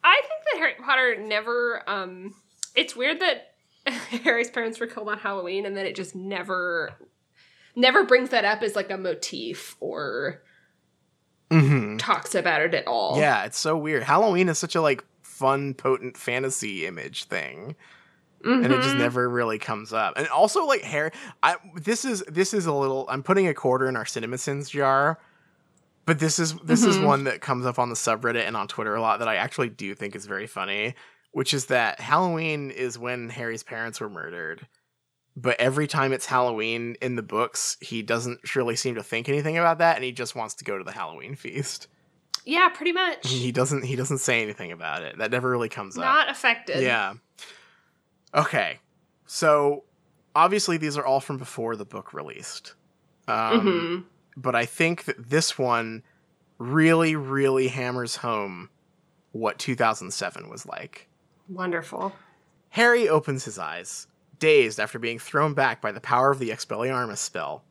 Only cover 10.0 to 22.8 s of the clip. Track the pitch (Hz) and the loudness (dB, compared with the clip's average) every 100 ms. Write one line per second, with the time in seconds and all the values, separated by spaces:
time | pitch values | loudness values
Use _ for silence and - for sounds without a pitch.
10 | 139 117 139 - _ _ _ _ _ _ | -4 -4 -4 -8 _ _ _ _ _ _
11 | _ _ _ _ _ 160 139 139 104 110 | _ _ _ _ _ 6 8 6 2 -4
12 | - 196 - 190 175 156 165 156 - 117 | 0 0 2 0 2 2 2 0 0 0
13 | 95 - 151 113 101 - 160 160 151 143 | 2 4 6 4 0 -2 0 0 2 0
14 | 117 160 220 180 185 156 170 170 156 135 | 4 4 6 4 2 2 0 2 2 2
15 | - _ - - 135 139 139 131 135 127 | -4 _ -20 0 2 2 -2 -2 0 0
16 | 123 - - 123 135 131 110 95 80 82 | -2 -8 -4 -2 -2 -4 -6 -6 -6 -6
17 | 67 - - 90 69 71 110 156 - - | -10 -10 -6 -6 -6 -10 -14 -14 -20 -20
18 | _ _ _ _ - 254 175 131 262 123 | _ _ _ _ 0 2 2 2 0 0
19 | 120 123 123 120 117 110 - 107 107 110 | 0 0 0 0 -2 -2 -6 -8 -4 -2
20 | 101 98 151 143 208 - 320 254 - 151 | -2 -2 -2 4 4 4 2 0 0 -4
21 | 156 - - - 151 175 190 160 156 226 | -4 -6 -20 2 2 2 -6 -8 -2 -2
22 | 269 208 170 156 190 214 165 143 | -2 -4 -4 0 2 2 0 2